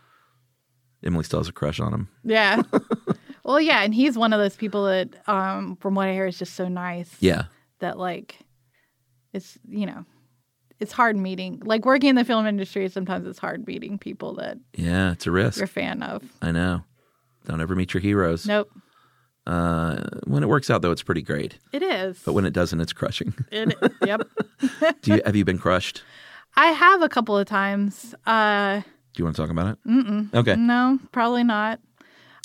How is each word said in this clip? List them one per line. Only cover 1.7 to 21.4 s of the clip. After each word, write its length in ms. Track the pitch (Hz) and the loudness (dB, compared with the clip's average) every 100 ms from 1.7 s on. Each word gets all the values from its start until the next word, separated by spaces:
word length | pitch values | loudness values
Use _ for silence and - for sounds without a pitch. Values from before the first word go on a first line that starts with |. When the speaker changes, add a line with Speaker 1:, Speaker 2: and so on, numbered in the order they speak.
| 76 | -4
Speaker 2:
on 140 | 80 | -4
him. 160 | 80 98 _ 226 | -4 -8 _ 0
Speaker 1:
Yeah. 360 | 220 202 220 - | 2 4 2 2
Speaker 2:
<laughs> 40 | 208 - 226 - - - - - | -2 -2 -8 -4 -6 -8 -12 0
Speaker 1:
Well, 160 | 285 | 2
yeah, 200 | 311 247 | 4 2
and 140 | 202 220 | 2 2
he's 200 | 277 226 | 2 4
one 140 | 226 | 2
of 60 | 214 | 2
those 160 | 202 - | 0 -2
people 280 | 214 202 196 | -4 -2 0
that, 200 | 185 - - - | 0 -4 -8 -2
um, 500 | 196 190 196 185 180 | -2 0 -4 -8 -6
from 180 | 202 196 | -2 0
what 120 | 190 | 0
I 60 | |
hear, 140 | 190 190 | -2 -4
is 100 | 180 | -4
just 160 | 180 | -10
so 140 | - 180 | -6 -6
nice. 420 | 180 180 175 175 - | -4 -6 -8 -10 2
Speaker 2:
Yeah. 260 | 190 165 - _ _ - | 2 2 -6 _ _ -8
Speaker 1:
That, 180 | - - | -8 -6
like, 380 | 180 170 - - _ _ _ _ _ _ _ _ _ | -8 -8 -12 -20 _ _ _ _ _ _ _ _ _
it's, 240 | 196 - - - | -14 -14 -20 -12
you 200 | 208 196 | -6 -6
know, 180 | - - _ _ _ _ _ _ - | -8 -18 _ _ _ _ _ _ -12
it's 120 | 208 | -8
hard 240 | - 233 208 | 0 2 2
meeting. 420 | 190 185 185 - 214 | -4 -6 -8 -8 -2
Like, 180 | 220 | 0
working 260 | 254 269 285 | 4 4 6
in 60 | 254 | 4
the 100 | 240 | 4
film 200 | 226 214 | 2 0
industry, 420 | 202 190 202 190 | -2 -4 -4 -4
sometimes 360 | 190 185 180 185 | -4 -4 -6 -8
it's 140 | 185 | -10
hard 260 | - - - | -8 -8 -10
meeting 320 | 180 - 202 | -10 -8 -10
people 380 | - - - - | -10 -10 -10 -8
that 220 | - - _ - | -10 -12 _ -6
Speaker 2:
Yeah, 380 | 85 90 95 | -2 2 0
it's 120 | 85 82 | 0 0
a 60 | |
risk. 260 | 90 117 208 | 2 2 0
Speaker 1:
you're 80 | 190 | -6
a 20 | |
fan 340 | - - - | -4 -6 -8
of. 180 | - 202 - - | -10 -12 -14 -8
Speaker 2:
I 80 | 82 | -2
know. 320 | 82 90 87 - _ _ _ _ _ - | 0 0 -2 -8 _ _ _ _ _ -8
Don't 140 | 80 | -6
ever 120 | 82 92 | -2 -2
meet 160 | 90 | -2
your 100 | 92 | 0
heroes. 440 | 101 101 85 82 208 | 2 2 2 0 0
Speaker 1:
Nope. 240 | 208 104 - _ _ _ _ _ _ - | -2 -2 -10 _ _ _ _ _ _ -4
Speaker 2:
Uh, 560 | 85 85 82 82 50 50 - - | 0 0 0 -2 -4 -6 -8 -2
when 160 | 139 | 0
it 40 | 151 | 2
works 220 | 147 - | 0 2
out, 140 | 107 | 2
though, 80 | 87 | 2
it's 100 | 80 | -2
pretty 220 | - 82 | -2 -4
great. 340 | - 73 | -2 -4